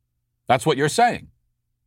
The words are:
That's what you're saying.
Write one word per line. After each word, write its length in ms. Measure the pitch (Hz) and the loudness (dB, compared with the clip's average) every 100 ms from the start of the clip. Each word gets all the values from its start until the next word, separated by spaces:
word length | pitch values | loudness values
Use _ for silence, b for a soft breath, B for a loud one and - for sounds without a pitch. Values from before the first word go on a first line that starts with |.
| _ _ _ _ - | _ _ _ _ -2
That's 180 | 127 156 | -2 0
what 100 | 135 | 0
you're 120 | 147 | 0
saying. 400 | - 240 - - _ _ _ _ _ | 2 0 0 -12 _ _ _ _ _